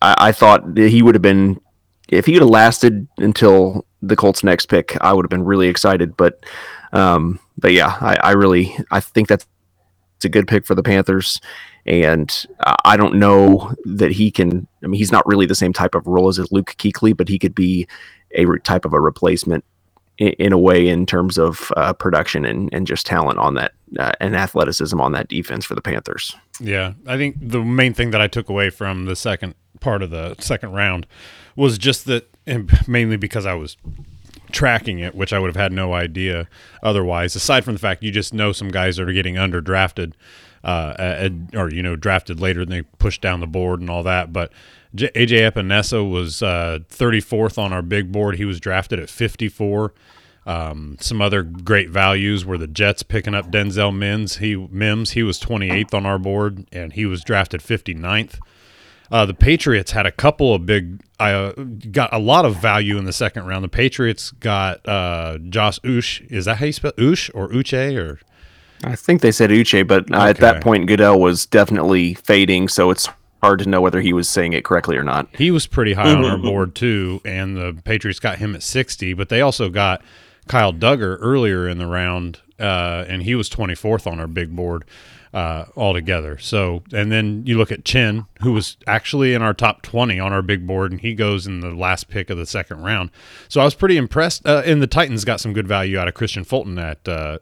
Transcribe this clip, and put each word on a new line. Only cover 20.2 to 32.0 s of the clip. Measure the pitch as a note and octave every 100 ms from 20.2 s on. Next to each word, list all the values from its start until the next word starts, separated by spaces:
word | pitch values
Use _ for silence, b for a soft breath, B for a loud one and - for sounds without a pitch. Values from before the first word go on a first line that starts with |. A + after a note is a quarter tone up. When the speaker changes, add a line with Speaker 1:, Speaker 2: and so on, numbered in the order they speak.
| G#2
Speaker 1:
in | - G2
a | F#2
way | F#2 F2+ F2+
in | E2+ F#2
terms | F#2 F#2 F2+
of, | E2 E2 - -
uh, | D2
production | F#2 F#2+ D#2+ D#2+ D#2+ B1+
and, | A1+ G2
and | D#2 F#2
just | - -
talent | F2 D2 -
on | C#2+ C2+
that, | - - _ -
uh, | C2+ -
and | F#2+ F#2+
athleticism | F#2+ - D2 E2 D#2 F2
on | C2+
that | C#2 -
defense | - - A1 -
for | G#1
the |
Panthers. | - A#1+ - - - - _ -
Speaker 2:
Yeah, | A2+ G2 F#2 G2 B2+
I | C3
think | C#3+ C#3
the | B2 B2
main | A2+ B2+ C3
thing | A#2 A#2+
that | G#2+
I | G#2
took | A#2+ G#2+
away | G2+ G2
from | - G2 F#2 F#2
the | F#2
second | A#2 F#2+ F#2 - _ _
part | C3 G#2
of | F#2
the | E2 E2 F#2+
second | - A#2 G2+
round | F#2+ G2+ F2+ - b b b b -
was | C#3 G#2+
just | C3 C3